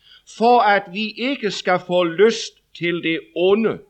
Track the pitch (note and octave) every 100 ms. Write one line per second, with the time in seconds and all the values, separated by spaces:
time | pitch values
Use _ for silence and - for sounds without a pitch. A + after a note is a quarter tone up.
0 | _ _ _ - A3+ A#3+ G#3 G3+ G3 F3+
1 | G#3+ - A#3+ C#4 G#3 - - F3+ F3+ F3+
2 | F3 E3 G#3+ A3 - _ _ - E3+ E3+
3 | E3 E3 - - F3+ G3+ A3 C#3+ -